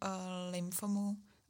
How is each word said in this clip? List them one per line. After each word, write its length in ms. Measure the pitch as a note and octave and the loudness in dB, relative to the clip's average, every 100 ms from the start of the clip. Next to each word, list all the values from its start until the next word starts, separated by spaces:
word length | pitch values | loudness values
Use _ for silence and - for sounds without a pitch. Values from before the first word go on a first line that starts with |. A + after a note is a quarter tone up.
eh, 60 | G3 F#3+ F#3 F#3 F3+ | -2 -2 -2 -2 -2
lymfomu 640 | F3+ F3 F#3 G#3 G3+ G3+ G3+ - - | -2 0 0 2 2 2 0 -6 -20